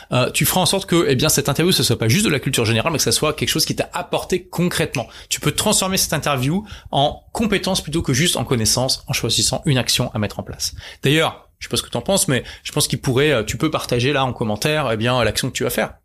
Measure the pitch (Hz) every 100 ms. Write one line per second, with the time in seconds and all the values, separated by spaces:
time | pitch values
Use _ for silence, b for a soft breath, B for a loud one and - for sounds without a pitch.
0 | B 123 127 - - - 180 196 - 170
1 | 156 131 151 - 131 143 170 185 123 117
2 | 117 185 214 143 - 127 110 117 156 151
3 | - 113 151 147 123 160 - - - -
4 | 180 156 - 185 - - 175 - 156 -
5 | 110 B B - 147 147 214 202 190 190
6 | - 156 151 139 131 180 214 B B 151
7 | 143 - - - 226 196 185 185 - 165
8 | 165 123 170 120 120 123 110 - 127 -
9 | - 131 120 110 110 131 - 131 113 -
10 | 123 110 104 - 101 - - - B B
11 | 135 156 147 - - - - 117 - 123
12 | 117 196 - 127 - B B - - 135
13 | - 123 147 131 107 120 156 143 - 123
14 | 123 143 131 120 113 104 151 151 135 110
15 | 117 127 110 107 135 - 123 - - -